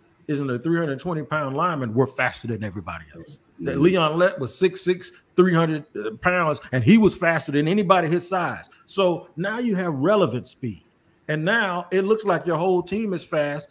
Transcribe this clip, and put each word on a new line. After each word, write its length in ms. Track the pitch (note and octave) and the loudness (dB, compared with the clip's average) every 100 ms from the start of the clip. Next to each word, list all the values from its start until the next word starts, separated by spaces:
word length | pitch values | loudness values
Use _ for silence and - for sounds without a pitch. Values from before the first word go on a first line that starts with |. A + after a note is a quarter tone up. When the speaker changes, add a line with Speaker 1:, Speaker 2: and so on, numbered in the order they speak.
| _ _ - | _ _ -6
Speaker 1:
is 120 | C#3+ | -4
in 60 | C3+ | -2
the 120 | A#2+ | -4
three 180 | D#3+ E3+ | 0 0
hundred 220 | D#3+ C3 | 0 -4
twenty 240 | F3+ D#3+ | -4 -6
pound 320 | - D#3 C3+ C#3 | -4 -4 -2 -2
linemen 360 | F3 D3 A#2+ | -2 -2 -2
were 120 | A2+ C3+ | 2 0
faster 420 | - B2+ - A#2 | 2 -2 -2 -8
than 160 | A2 | -6
everybody 420 | G#2 F#2+ E2+ E3+ E3 E3+ | -6 -8 -10 -12 -14 -20
else. 220 | D3+ D3 _ - | -20 -20 _ -10
That 140 | C#3 C3+ | -6 2
Speaker 2:
Mm-hmm. 60 | |
Speaker 1:
Leon 360 | E3+ F#3 D#3 E3 | 2 4 0 2
Lett 200 | F#3 - | 0 0
was 140 | B2 - | -8 0
six 260 | F#3 F#3 | 0 0
six, 300 | F3+ F#3 - - _ - | -4 -4 -6 -20 _ 2
three 180 | F3+ E3 | 4 4
hundred, 300 | E3 D3+ - G#2 | 2 -2 -6 -8
uh, 140 | G#2+ A2+ | -8 -2
pounds, 380 | F3+ F#3 D#3+ C#3+ - | 0 2 0 -2 -2
and 120 | C3 | 0
he 160 | A#2 A3+ | 6 8
was 180 | G3+ - | 6 4
faster 340 | E3 D#3+ D#3 | 0 0 0
than 160 | C#3+ D3+ | 0 2
anybody 400 | G#3 F3+ F#3+ D#3+ | 0 4 4 4
his 180 | F3 F3 | -2 -2
size. 420 | F#3 D#3 A2 - _ - | -2 -2 -6 -14 _ -10
So 440 | F#3+ F3+ E3+ - D3+ | 0 2 2 -6 -6
now 200 | G3 A3 | -4 -2
you 180 | B3 F#3 | -2 0
have 200 | F3 C3+ | -2 0
relevant 500 | D#3+ G#3+ D3+ A#2+ F2 | 2 4 2 0 -8
speed. 380 | - A#2+ F2 _ _ _ _ - | -10 -10 -10 _ _ _ _ -6
And 140 | D3+ E3 | -4 0
now 420 | A#3 G3 F3+ E3+ | 0 0 -4 -2
it 120 | F#3+ | -2
looks 220 | G3 A3 G3+ | 2 0 0
like 200 | E3 E3 | -2 0
your 120 | D#3+ | 0
whole 240 | F#3 F#3 | 2 0
team 300 | F3 G#3 A3 | 0 -4 -4
is 100 | E3+ | -6
fast 440 | - D#3 D3 D3 - | -4 -2 -2 -4 -12